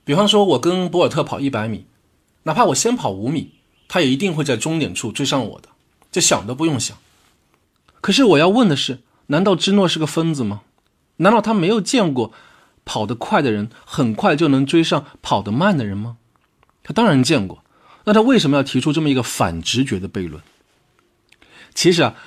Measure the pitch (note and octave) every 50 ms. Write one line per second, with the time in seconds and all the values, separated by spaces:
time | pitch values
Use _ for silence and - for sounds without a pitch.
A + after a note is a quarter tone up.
0 | _ - C#3+ F3+ G#3 G3+ G#3 G#3 G3+ F#3 F3 E3 - E3+ F3+ F#3 F3+ F3 E3+ F3
1 | E3 A#2+ A2 D#3+ C#3 - - - C#3 C#3 B2+ G#2+ G#2+ A2+ G#2+ F2+ - _ _ _
2 | _ _ _ _ _ _ _ _ - G3+ - A#3 B3 F3+ C3+ - - A3+ B3 A#3+
3 | - A#2 F#2+ F#2+ G#2 B2+ D#3+ C#3 - - _ _ _ _ _ _ _ - - F#3
4 | D#3+ C3 C3 C#3 G3+ F#3+ E3 D#3 D3+ D3 B2 A2+ A#2+ D#3 D#3+ D#3+ C#3 F#2 E2 -
5 | - A2+ G2 - C#3+ C3 D3+ C3+ A#2 F#2+ - - - _ _ _ _ _ _ _
6 | _ _ - F3+ E3+ - E3 G#2 F2 G#2+ B2+ C3+ D#3+ E3 D3 A2+ - - - -
7 | _ _ _ _ _ _ _ _ _ _ _ _ _ _ _ _ _ _ _ _
8 | - G#3 G3 C4+ C#4 G#3+ D#3+ C#3 D#3+ F#3 G3+ B3+ B3 F#3+ C#3+ B2+ - - B2+ -
9 | _ _ _ _ _ - C#3+ D#3+ G3 G#3+ F#3 D#3+ - F#3+ G3+ G3+ F#3+ E3 D3+ D#3+
10 | D#3 D3+ - E3 D#3+ E3 D#3 C#3 A#2+ G2+ G2+ G#2+ - _ _ _ _ _ _ _
11 | _ _ _ - D#3+ G3 A#3 A3 G3+ G#3+ A3+ G3+ D#3 F3+ A3+ A3+ F3 - - B3+
12 | G3+ E3 C3+ B2+ A2+ - - - - _ _ _ _ _ _ _ _ - - A#2+
13 | G#2+ G#2 A#2+ - - - A3 F#3+ D3+ B2+ G#2+ G2+ G#2 A#2 - - - - - -
14 | C3+ A2+ G#2+ - - G3+ D#3 C#3+ E3+ D#3 C3+ C3+ C#3 C3+ - E3 D#3+ - F3 D3
15 | - - - - - - B2+ G#2 G2+ G#2 G#2+ C3 F3 G#3 G3 C#3+ A2+ G2+ G2 G2+
16 | G#2+ A#2+ A#2 - _ _ _ _ _ _ _ _ _ _ _ _ - - - G#3+
17 | A#3+ G#3+ D3+ C3 B2 - E3 B2+ G2 F#2 F2+ - _ _ _ _ _ _ - _
18 | _ G#3+ G#3 A3 A3 B3+ C4+ G#3 D#3 C#3 C#3+ C#3+ C3+ - - C3 - D#3 C#3+ D#3+
19 | D#3+ D3 C3+ B2+ A2 - - - B2+ F2+ E2+ E2 D#2+ - - A#2 C3+ C3 A2+ F#2
20 | F#2 F2+ - G#2 F2+ E2 D2 D2+ - _ _ _ _ _ _ _ _ _ _ _
21 | _ _ _ _ _ _ _ _ _ _ - - - - - - - E3+ F#3 E3
22 | C#3+ A2 - - -